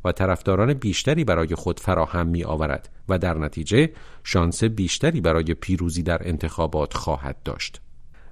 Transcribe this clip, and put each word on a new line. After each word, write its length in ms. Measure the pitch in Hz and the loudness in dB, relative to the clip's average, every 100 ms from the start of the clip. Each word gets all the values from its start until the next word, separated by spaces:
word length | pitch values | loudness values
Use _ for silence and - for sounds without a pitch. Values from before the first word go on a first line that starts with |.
| 90 | -2
و 60 | |
طرفداران 640 | - 95 90 - 95 117 | 2 2 2 2 4 4
بیشتری 500 | 135 107 87 - 156 | 2 0 0 2 2
برای 320 | 123 85 82 82 | 2 2 2 0
خود 240 | 92 85 | -2 -2
فراهم 480 | - 87 80 87 85 | 2 2 2 0 0
می‌آورد 640 | 85 82 78 78 69 - - - | 0 0 0 0 -2 -6 -10 -2
و 80 | 92 | 0
در 200 | 87 80 | 2 0
نتیجه 520 | 76 - 78 113 156 - - - | -2 -4 2 4 4 0 -16 -14
شانس 400 | - 95 85 - | 0 2 2 2
بیشتری 580 | 110 107 90 - 160 165 | 0 2 -2 0 0 2
برای 320 | 85 80 80 | 2 2 2
پیروزی 500 | 82 - 90 87 85 | -2 0 0 0 0
در 240 | 82 82 87 | 0 0 0
انتخابات 680 | 80 82 - 80 78 73 | -2 -2 0 0 0 0
خواهد 420 | - - 71 69 67 - | -2 -2 -2 -4 -8 -8
داشت. 360 | - - - - - - - - | -6 -8 -12 -18 -18 -18 -18 -10